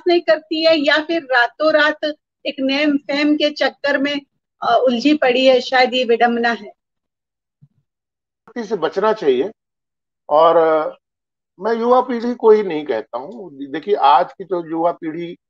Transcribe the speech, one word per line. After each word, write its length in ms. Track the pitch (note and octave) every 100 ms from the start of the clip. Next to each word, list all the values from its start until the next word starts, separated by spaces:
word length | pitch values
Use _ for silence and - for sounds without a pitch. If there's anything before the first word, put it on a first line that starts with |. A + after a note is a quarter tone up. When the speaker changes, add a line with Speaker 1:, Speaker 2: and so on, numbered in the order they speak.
| F4
Speaker 1:
नहीं 140 | F4
करती 440 | E4+ D#4 - D#4+ D#4+
है 100 | E4
या 200 | C#4+ D4+
फिर 260 | D#4 E4
रातों 500 | B3+ B3+ A#3+ - D#4
रात 400 | D4+ D4 D4+ D4+ D4+ _ _ D4+
एक 100 | C4+
नेम 380 | C4+ C#4 D4+ C#4+
फेम 380 | - C#4+ D4 D4+
के 160 | D4
चक्कर 460 | D4 C4+ - C#4+ C#4
में, 240 | C#4+ C#4+ - _ _ - A#3+
अ, 120 | A#3
उलझी 340 | B3+ A#3+ C#4+ D4+
पड़ी 280 | C4 B3 C4
है, 160 | B3+
शायद 320 | - B3+ B3+
ये 100 | B3+
विडंबना 480 | A#3 A#3 A#3+ A#3 A#3
है। 220 | A3 G#3 - _ _ _ _ _ _ _ _ _ _ _ _ _ _ _ _ _ B3
Speaker 2:
से 180 | G#3 G3+
बचना 380 | D3+ G3 G#3+
चाहिए। 380 | G#3+ D3+ B2+ F#3+ - _ _ _ _ _ _ -
और, 260 | D3 E3 E3
अ, 420 | D#3+ D#3 D#3 - _ _ _ _ _ -
मैं 140 | G#3+
युवा 280 | A#3 A#3+ B3+
पीढ़ी 320 | B3+ A#3 A#3+
को 180 | A#3+ A3
ही 120 | G#3+
नहीं 220 | G3 D#3 D3
कहता 320 | A2 - A#2+
हूँ। 360 | D#3 A#3 F3
देखिए, 420 | C#3 C#3 D3+ G3+ G#3
आज 380 | C#3 D#3 F3+
की 100 | -
जो 260 | F3+ F3+ D#3+
युवा 220 | E3 E3+
पीढ़ी, 420 | E3+ E3 E3 E3+ -